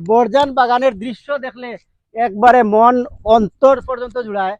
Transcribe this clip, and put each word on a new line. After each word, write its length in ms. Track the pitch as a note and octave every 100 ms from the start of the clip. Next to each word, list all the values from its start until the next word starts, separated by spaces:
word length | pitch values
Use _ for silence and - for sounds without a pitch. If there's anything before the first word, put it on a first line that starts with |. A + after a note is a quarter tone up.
| E3+
বরজান 420 | A3+ A#3 C4 C#4+
বাগানের 400 | C4 A#3+ B3 C4 G3
দৃশ্য 380 | B3 A3 - C#4+
দেখলে 320 | B3+ A3 B3 G#3 _ _ _ A3
একবারে 480 | A#3 G3+ A#3+ B3
মন 320 | G#3+ G#3+ A#3 B3 A#3+ - G#3
অন্তর 500 | A3+ G#3 - C4+ B3 -
পর্যন্ত 300 | B3 B3 B3
জুড়ায়। 380 | A3+ G3+ F#3+